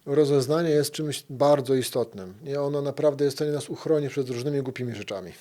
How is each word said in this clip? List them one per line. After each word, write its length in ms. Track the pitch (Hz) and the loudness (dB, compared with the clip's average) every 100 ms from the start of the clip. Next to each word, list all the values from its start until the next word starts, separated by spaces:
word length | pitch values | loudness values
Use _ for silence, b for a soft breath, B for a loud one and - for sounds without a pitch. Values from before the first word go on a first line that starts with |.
| - | 0
Rozeznanie 640 | 143 143 143 127 156 170 | 4 6 4 2 2 4
jest 220 | 151 143 | 2 2
czymś 320 | - 151 135 - | -2 -6 -6 -8
bardzo 460 | 131 143 143 127 131 | 2 4 4 4 0
istotnym. 580 | 117 131 113 98 92 101 | 0 -2 -4 -6 -14 -14
Nie? 180 | 147 143 | -8 -4
Ono 200 | 143 143 | -2 -2
naprawdę 440 | 143 - 151 135 143 | -4 2 2 4 0
jest 120 | 135 | 0
w 20 | |
stanie 120 | 151 | -2
nas 180 | 147 - | -2 -6
uchronić 420 | 127 156 151 143 | -6 0 0 0
przed 180 | 143 127 | -2 -4
różnymi 180 | 120 135 143 | -4 -2 -2
głupimi 340 | 131 127 123 104 | -4 -4 -6 -6
rzeczami. 360 | 104 98 92 - | -8 -8 -10 -16